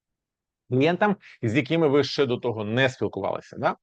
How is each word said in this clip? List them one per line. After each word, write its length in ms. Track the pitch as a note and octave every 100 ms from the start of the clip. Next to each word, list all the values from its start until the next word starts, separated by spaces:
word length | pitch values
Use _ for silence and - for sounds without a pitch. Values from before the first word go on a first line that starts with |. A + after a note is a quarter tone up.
| _ _ _ _ _ _ -
клієнтам, 460 | B2+ D#3 F3 G#3+ G3 - -
з 140 | A2+ C3
якими 320 | C3 E3 D3+
ви 160 | D3
ще 220 | - - B2+
до 100 | A#2+
того 280 | B2 A2
не 240 | G#2 B2 C3
спілкувалися, 680 | - G#2 - F#2+ - - -
да? 180 | D#3 -